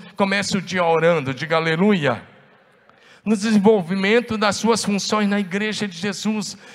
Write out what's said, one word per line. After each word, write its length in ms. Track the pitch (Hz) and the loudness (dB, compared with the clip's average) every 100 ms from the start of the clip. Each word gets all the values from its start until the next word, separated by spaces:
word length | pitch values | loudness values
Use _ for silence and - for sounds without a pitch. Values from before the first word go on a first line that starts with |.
| - - | -10 -4
comece 400 | 196 202 196 196 | 0 0 -2 -4
o 60 | |
dia 220 | 147 185 | -4 -2
orando, 500 | 170 165 165 165 135 | 2 4 4 2 0
diga 220 | 127 156 165 | -6 -2 0
aleluia. 680 | 160 160 208 196 143 104 - - _ _ _ _ _ _ _ - 202 | 0 2 2 2 2 -2 -8 -20 _ _ _ _ _ _ _ -10 -2
No 100 | 214 | -2
desenvolvimento 1000 | 220 208 196 220 160 190 190 233 233 214 | 2 4 6 4 2 -2 2 2 0 -2
das 180 | 208 190 | 0 0
suas 300 | 214 214 - | 0 0 0
funções 420 | 202 - 214 202 | -2 -2 0 0
na 120 | 202 | 0
igreja 480 | 190 196 214 208 208 | -2 -4 -4 -4 -6
de 100 | 165 | -6
Jesus, 600 | 202 185 208 214 190 - - | -6 -4 -4 -4 -6 -12 -20